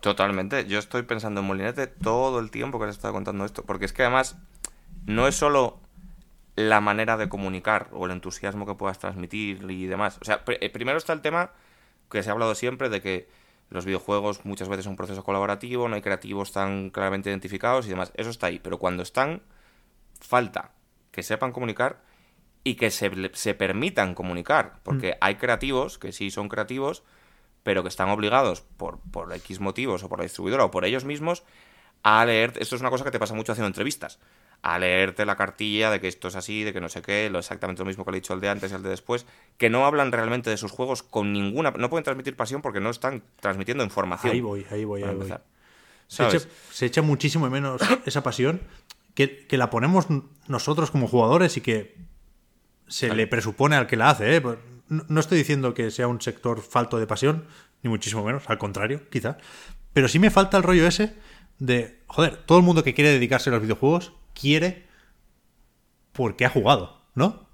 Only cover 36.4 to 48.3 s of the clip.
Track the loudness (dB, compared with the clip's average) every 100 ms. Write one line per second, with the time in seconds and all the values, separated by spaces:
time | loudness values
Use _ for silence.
36.4 | -8 -6 -4 -6 -8 -10 -4 -2 0 -4
37.4 | -6 -6 -6 -6 -6 -6 -6 -6 -6 -4
38.4 | -2 -2 -4 -8 -6 -8 -4 -6 -6 -20
39.4 | _ _ 2 4 4 4 2 2 0 -2
40.4 | -2 -4 -4 -6 -4 -4 -4 -4 -2 -2
41.4 | -2 0 -2 0 -2 -2 -4 -6 -6 -6
42.4 | -6 -4 -6 -4 -4 -4 -4 -6 -12 _
43.4 | -4 -4 -4 -2 -2 -2 -2 0 0 0
44.4 | -2 -6 -8 -6 -4 -4 -4 -6 -6 -10
45.4 | _ _ _ _ _ _ _ 0 2 2
46.4 | 0 -20 -18 -4 -2 2 4 4 2 2
47.4 | 0 0 -2 -2 2 2 2 -2 -2